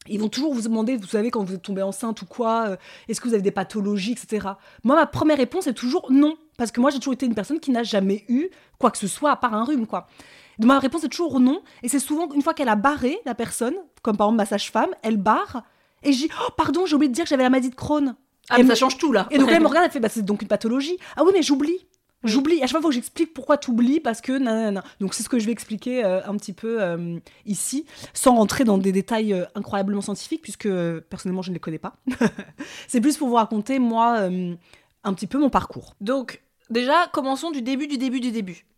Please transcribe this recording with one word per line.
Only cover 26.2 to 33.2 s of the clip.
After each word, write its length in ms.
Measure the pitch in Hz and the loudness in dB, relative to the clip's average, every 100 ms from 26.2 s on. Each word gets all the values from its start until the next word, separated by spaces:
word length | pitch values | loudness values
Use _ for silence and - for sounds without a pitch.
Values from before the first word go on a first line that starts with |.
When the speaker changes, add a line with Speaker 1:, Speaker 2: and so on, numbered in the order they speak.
| - | -2
Speaker 1:
un 80 | 208 | -8
petit 160 | - | -8
peu, 260 | 190 226 226 | -10 -6 -2
euh, 380 | 185 170 170 170 - _ - | -2 -4 -6 -10 -12 _ -8
ici, 380 | 196 - 269 320 - - | -6 -4 -6 -8 -14 -14
sans 220 | - 269 240 | 0 4 6
rentrer 280 | 202 - | 4 2
dans 140 | 240 196 | 2 4
des 140 | 190 | 2
détails, 420 | 190 190 226 220 | 0 0 -2 0
euh, 120 | 185 175 202 | -2 -4 -8
incroyablement 460 | 196 202 196 202 | -6 -4 -2 -4
scientifiques, 420 | 202 196 - 320 | -6 -8 -8 -10
puisque, 240 | - - 214 | -10 -8 -4
euh, 340 | 185 170 165 - | -2 -2 -6 -10
personnellement, 320 | 185 190 185 | -10 -6 -6
je 80 | 175 | -6
ne 60 | 170 | -8
les 40 | |
connais 200 | - 156 | -8 -10
pas. 160 | - - 254 | -10 -10 -6
<laughs> 800 | 247 220 - - - 285 - - | 0 0 -2 -14 -16 -18 -16 -4
C'est 140 | 247 | 0
plus 160 | 254 | 2
pour 120 | 294 | 0